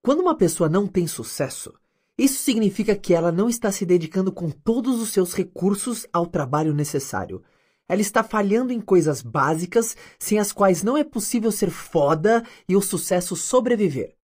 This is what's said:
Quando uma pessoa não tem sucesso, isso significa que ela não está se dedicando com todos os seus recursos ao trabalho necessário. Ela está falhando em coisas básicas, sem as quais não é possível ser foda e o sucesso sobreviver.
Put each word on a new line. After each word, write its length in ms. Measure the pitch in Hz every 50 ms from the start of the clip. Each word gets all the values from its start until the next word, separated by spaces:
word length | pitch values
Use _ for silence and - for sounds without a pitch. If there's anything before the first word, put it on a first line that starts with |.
| _
Quando 160 | 240 277 320
uma 180 | 359 359 311
pessoa 320 | - - - - - 175 156
não 160 | 156 196 202
tem 200 | 190 - 196 170
sucesso, 640 | 156 - - 113 - - - 143 127 - - - - - _ _ _ _ _ _ _ _
isso 280 | - 247 269 - - -
significa 520 | - 247 226 220 196 - - 202 208 202
que 160 | 202 - -
ela 200 | 175 165 165 175
não 180 | 165 175 208 240
está 220 | 233 - - 208
se 160 | 190 - 202
dedicando 440 | 170 180 175 160 156 - 190 190 190
com 200 | 190 - 170 160
todos 500 | - - _ 220 226 254 220 262 254 226
os 80 | 226 214
seus 240 | - 190 180 175 -
recursos 720 | - 180 - _ - 170 196 202 196 - 254 233 - - - -
ao 140 | 170 170
trabalho 480 | 175 - 165 143 123 143 151 156 160 147
necessário. 680 | 147 147 143 - 139 135 - - 95 95 - 92 92 _ _ _ _ _ _ _ _ _ _
Ela 120 | 180 202
está 220 | 214 - - 247 220
falhando 480 | - - 214 202 196 202 233 262 247
em 80 | 247 226
coisas 440 | 196 - 190 180 151 156 147 - -
básicas, 760 | 117 110 156 131 143 160 160 175 180 - 233 226 226 - - - - - _
sem 180 | - - 214
as 140 | 214 208 202 -
quais 300 | - 202 190 180 - 190
não 120 | 220 262
é 80 | 302 294
possível 480 | 294 - 226 - - - 240 214 226
ser 200 | 202 - 220 175
foda 760 | - - - - - 165 143 143 160 156 160 214 226 233 233 - - - _ -
e 60 | 180
o 60 | 202
sucesso 540 | 196 - - 160 - - 185 180 180 - 185
sobreviver. 800 | 165 - - - 254 226 254 247 208 208 175 139 127 101 - _ _